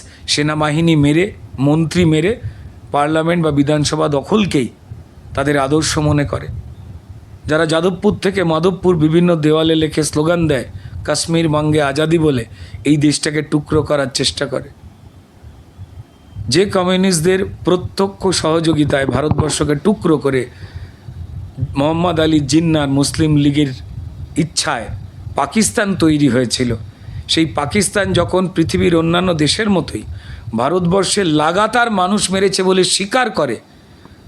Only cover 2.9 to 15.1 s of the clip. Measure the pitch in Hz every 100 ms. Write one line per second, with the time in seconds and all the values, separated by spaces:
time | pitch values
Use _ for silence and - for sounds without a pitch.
2.9 | 143 147 160 160 175 156 143 139 151 143
3.9 | 156 156 143 131 214 190 147 117 - -
4.9 | - - - - - 139 143 135 156 156
5.9 | 160 151 147 143 - - - - - -
6.9 | - - - - - - 156 165 160 180
7.9 | 180 208 - 196 190 165 160 175 175 180
8.9 | 170 156 165 175 170 151 156 160 160 156
9.9 | 156 147 151 156 175 156 131 - - -
10.9 | - - 147 - 165 165 147 151 151 139
11.9 | 135 160 170 156 127 113 - - - 143
12.9 | 151 147 143 156 151 139 151 147 156 147
13.9 | 147 131 - 131 - 135 131 - - -
14.9 | - -